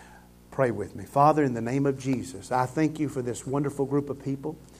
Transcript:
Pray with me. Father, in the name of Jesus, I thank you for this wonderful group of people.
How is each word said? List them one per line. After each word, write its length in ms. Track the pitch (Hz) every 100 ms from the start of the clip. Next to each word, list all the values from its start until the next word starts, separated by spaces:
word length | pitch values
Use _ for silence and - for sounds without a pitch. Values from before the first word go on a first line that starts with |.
| - - - - -
Pray 200 | - 131
with 240 | 101 95 -
me. 100 | 95
Father, 380 | 139 147 156
in 100 | 143
the 80 | 117
name 240 | 113 135 143
of 120 | 135
Jesus, 540 | 123 127 101 - -
I 140 | 123 127
thank 340 | 160 156 156
you 80 | 143
for 140 | 131
this 260 | 120 113 -
wonderful 380 | 139 147 - 135
group 240 | 143 143
of 120 | 131
people. 360 | 139 139 151 160 -